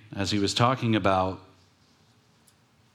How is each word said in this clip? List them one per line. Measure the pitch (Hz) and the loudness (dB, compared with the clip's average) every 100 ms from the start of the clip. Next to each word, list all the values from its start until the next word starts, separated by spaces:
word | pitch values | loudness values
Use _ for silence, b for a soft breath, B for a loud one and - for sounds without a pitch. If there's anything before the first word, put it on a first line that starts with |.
| - 101 | -14 -6
as | 95 | -4
he | 104 | 0
was | 98 | 0
talking | - 120 131 117 110 | 2 2 2 0 2
about | 98 95 92 92 - - _ _ _ _ _ _ _ _ _ _ _ _ _ | 2 2 0 -4 -14 -20 _ _ _ _ _ _ _ _ _ _ _ _ _